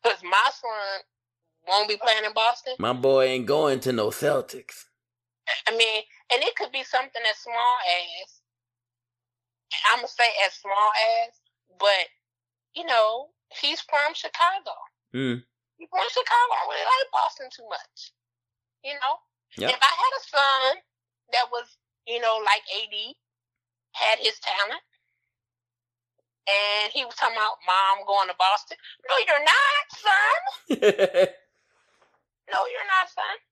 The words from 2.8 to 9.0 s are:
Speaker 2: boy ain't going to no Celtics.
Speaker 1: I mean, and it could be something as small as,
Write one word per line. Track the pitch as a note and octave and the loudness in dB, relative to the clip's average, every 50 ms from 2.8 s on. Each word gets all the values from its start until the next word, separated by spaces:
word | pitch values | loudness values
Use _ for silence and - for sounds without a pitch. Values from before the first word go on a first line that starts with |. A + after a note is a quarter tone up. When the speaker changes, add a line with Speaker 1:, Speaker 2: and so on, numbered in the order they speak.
| - A2+ B2+ | -2 -4 -2
Speaker 2:
boy | B2+ B2 C3+ C3+ C3+ C3 | 0 2 4 4 4 4
ain't | C3 C3 B2+ A#2+ | 2 0 -2 0
going | G#2+ C#3 D3+ D#3 D3 C3+ B2+ | 0 0 2 2 0 0 0
to | A2+ B2+ | -2 -2
no | B2+ A2+ G#2 A2 | -2 0 -2 -2
Celtics. | B2+ - D3+ D3 D3 C3+ - - - B2+ - - - - - _ _ _ _ _ _ _ _ _ _ _ _ - A#2+ - - A3 | -2 -2 -2 0 0 -2 -4 -6 -14 -18 -18 -18 -20 -20 -20 _ _ _ _ _ _ _ _ _ _ _ _ -8 -8 -4 -2 -4
Speaker 1:
I | A3+ | 2
mean, | A3+ A3+ A3+ A3 G#3+ G#3+ _ _ _ _ _ | 2 0 0 0 -4 -6 _ _ _ _ _
and | B3 B3+ | 0 0
it | D4+ G#4+ A#4+ | 0 -2 -4
could | - G4+ - | -4 -10 -8
be | C4+ C4+ | -8 -12
something | B3+ - - B3+ C4 C4+ _ A#3 A#3 A3 | -8 -4 -4 -4 -4 -4 _ -4 -4 -4
as | G#3 | -4
small | - - A#3+ A#3 A#3 A#3+ B3 B3 B3 G3 F3+ F3 F3+ F3 F3 E3+ F3+ G3 | -4 -10 -8 -6 0 0 0 0 0 0 -2 -2 -2 -4 -8 -14 -16 -16
as, | _ _ _ _ _ _ _ _ _ _ _ _ _ _ _ | _ _ _ _ _ _ _ _ _ _ _ _ _ _ _